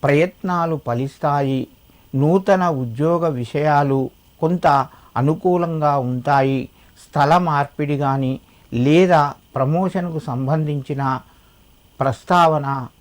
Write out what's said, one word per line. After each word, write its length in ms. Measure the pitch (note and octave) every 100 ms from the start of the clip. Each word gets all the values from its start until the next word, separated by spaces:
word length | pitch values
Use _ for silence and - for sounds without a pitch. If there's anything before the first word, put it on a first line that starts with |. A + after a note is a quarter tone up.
ప్రయత్నాలు 760 | C#3 C#3+ F3+ - F#3 F3 E3+ D#3 B2
ఫలిస్తాయి. 800 | A#2+ C3+ - D#3 C#3+ C#3 C3 - _ _ _ _
నూతన 540 | C3 D3 F#3 F#3+ F#3 F3+
ఉద్యోగ 600 | D3 B2 A#2 D#3 E3+ E3
విషయాలు 840 | C3 A#2+ D3+ D3+ D3 C#3+ C3+ C3 _ _ _
కొంత 480 | D#3+ F3 E3 C#3 B2+ - - -
అనుకూలంగా 840 | C3+ E3 F#3 F3+ E3+ D#3+ D3+ C#3+
ఉంటాయి. 720 | B2 B2+ B2 C#3 C3+ C3+ - _ _ _ -
స్థల 300 | - C#3+ E3+
మార్పిడి 600 | F3 D3 C#3+ - D3 C#3+
కానీ 420 | C#3+ C3+ C3 C3 _ _ _
లేదా 600 | A#2 B2+ D#3+ F#3 E3+ C#3+ - _
ప్రమోషన్కు 640 | C#3+ C3+ E3 F#3+ F#3 F3 D#3+
సంబంధించిన 1040 | D3 B2+ C3 D#3 D3+ D3 C3 C#3 C3+ C3 - _ _ _ _ _ _ _
ప్రస్తావన 880 | C3+ B2 - F3+ E3 D3+ C#3 C#3 B2+ _